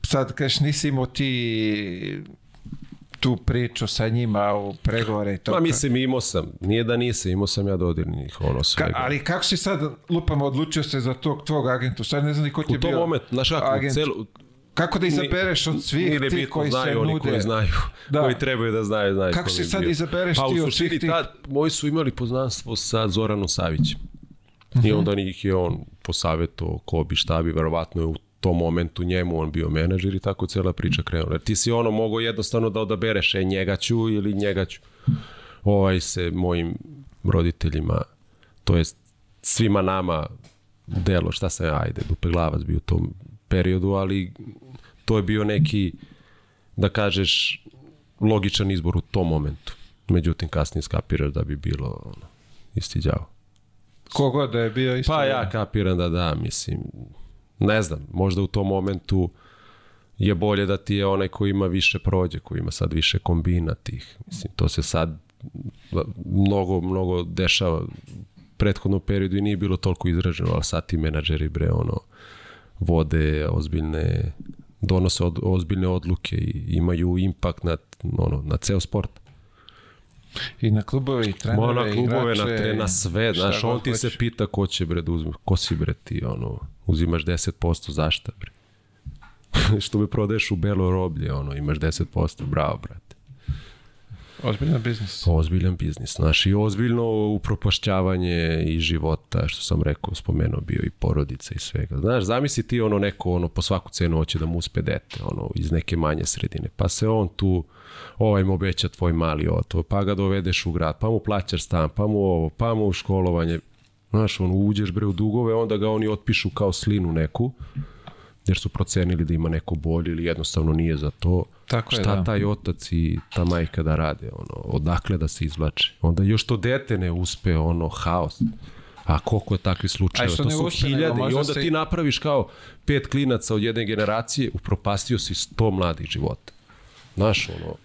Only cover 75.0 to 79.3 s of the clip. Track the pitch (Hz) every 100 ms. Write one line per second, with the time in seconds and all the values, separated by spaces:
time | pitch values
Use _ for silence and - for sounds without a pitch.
75 | 92 - 87 82 - 92 85 95 92 90
76 | 85 90 - - 82 - - 85 87 87
77 | 90 90 95 87 90 - 90 82 _ -
78 | - 82 82 71 73 - - 98 - 104
79 | - - -